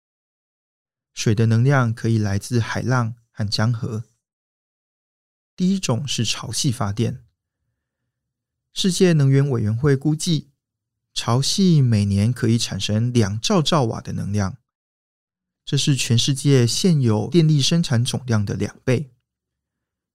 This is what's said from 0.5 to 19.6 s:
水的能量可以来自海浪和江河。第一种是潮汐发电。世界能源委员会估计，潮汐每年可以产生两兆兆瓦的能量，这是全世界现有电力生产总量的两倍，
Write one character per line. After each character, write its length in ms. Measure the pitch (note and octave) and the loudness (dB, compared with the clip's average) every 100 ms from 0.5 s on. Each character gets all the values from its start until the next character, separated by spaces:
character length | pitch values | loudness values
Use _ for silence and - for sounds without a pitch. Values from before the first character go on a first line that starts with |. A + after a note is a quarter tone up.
| _ _ _ _ _ _ | _ _ _ _ _ _
水 220 | - - | -4 0
的 120 | G#2+ A2+ | 2 2
能 160 | A2+ | 4
量 320 | B2+ C#3+ A#2+ | 4 2 0
可 140 | A2+ A#2 | -2 -2
以 80 | A2+ | 0
来 220 | G#2 G2 | 0 -4
自 200 | - A#2+ | -2 -2
海 220 | G#2+ - | -2 -4
浪 340 | G2+ B2+ A2+ A#2 _ | -2 -2 -2 -8 _
和 140 | - | -8
江 280 | G2+ - A2 | -4 -2 0
河。 320 | A#2 - A2 - _ _ _ _ _ _ _ _ _ _ _ _ _ _ | -2 -4 -8 -10 _ _ _ _ _ _ _ _ _ _ _ _ _ _
第 200 | - F#3 | -4 -2
一 40 | G3 | 0
种 280 | - A2+ C#3 | -2 -4 -4
是 180 | - | -4
潮 260 | A2+ - - | -4 -4 -8
汐 220 | G#2+ D3+ | -4 -2
发 200 | A2 G#2 | -2 -4
电。 320 | G2+ A2+ A#2+ - _ _ _ _ _ _ _ _ _ _ _ _ _ _ | -2 -4 -4 -14 _ _ _ _ _ _ _ _ _ _ _ _ _ _
世 200 | - G3 | -4 -4
界 200 | F3 F#3 | 2 2
能 160 | D#3+ C3+ | 4 4
源 220 | C3+ C#3+ | 2 2
委 100 | B2 | -2
员 160 | G#2 A2 | -2 0
会 200 | D3 C3+ | 0 0
估 180 | D3+ | 0
计， 380 | D3+ - D3+ - _ _ _ _ _ _ | -2 -2 -4 -6 _ _ _ _ _ _
潮 280 | - - A#2+ | -8 -2 0
汐 420 | C3+ - F#3+ D#3+ | 0 2 4 4
每 220 | B2+ A2 | 4 2
年 280 | G2+ G2 G#2+ | 2 2 0
可 160 | B2 A2+ | 0 0
以 80 | A#2 | 0
产 220 | - F#2+ | -2 -6
生 340 | - G#2+ A#2+ | -2 -2 0
两 280 | A#2+ G#2 G#2+ | 0 0 -2
兆 200 | - G3+ | 0 0
兆 220 | D3 E3 | 2 0
瓦 180 | A#2 G2+ | 0 -4
的 120 | - | -8
能 200 | E2 E2+ | -8 -4
量， 260 | G2+ F#2+ - _ _ _ _ _ _ _ _ _ _ | -2 -4 -6 _ _ _ _ _ _ _ _ _ _
这 120 | - C#3+ | -6 -2
是 200 | - C3+ | 0 0
全 200 | - A#2 | 0 0
世 160 | - | 2
界 320 | C3+ C#3+ C#3 | 0 2 4
现 360 | A#2+ - G3 D#3 | 4 2 2 2
有 280 | B2 G#2+ G#2+ | 2 0 2
电 200 | F3 D#3 | 2 4
力 120 | D3+ | 4
生 220 | C3 E3+ | 2 0
产 220 | E3+ A#2 | 2 0
总 200 | B2 - | 0 -4
量 220 | B2+ A2+ G#2 | -2 -2 -2
的 80 | |
两 240 | G2 G2 - | -4 -6 -6
倍， 260 | - B2 D3 _ _ _ _ _ | -2 -2 -4 _ _ _ _ _